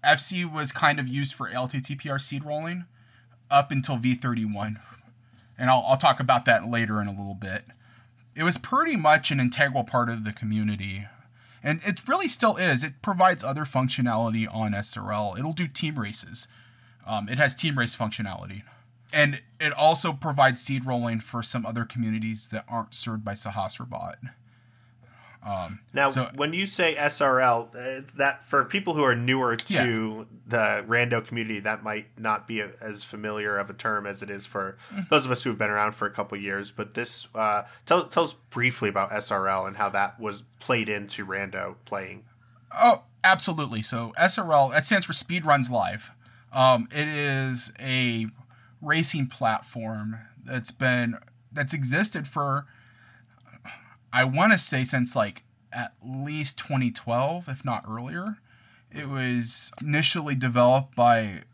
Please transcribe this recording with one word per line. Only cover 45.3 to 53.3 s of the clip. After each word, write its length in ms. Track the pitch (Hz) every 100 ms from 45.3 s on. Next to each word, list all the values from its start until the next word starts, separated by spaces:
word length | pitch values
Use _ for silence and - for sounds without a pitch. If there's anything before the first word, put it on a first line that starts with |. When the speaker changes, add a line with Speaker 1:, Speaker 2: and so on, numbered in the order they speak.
| 175 156
Speaker 1:
Runs 240 | 143 123
Live. 400 | 123 92 101 - - - - _
Um, 380 | 131 131 123 117
it 160 | 147 151
is 640 | 151 147 135 131 123 - -
a 480 | 131 127 127 117 110 - - - - _
racing 460 | 151 156 160 156 131
platform 920 | - 117 110 - 135 110 110 107 113 - -
that's 280 | - 127 117
been, 440 | - 131 123 120 117 - _ _
that's 220 | - 135
existed 540 | 156 131 147 214 170 143
for, 400 | - 143 139 139 - - _ - - _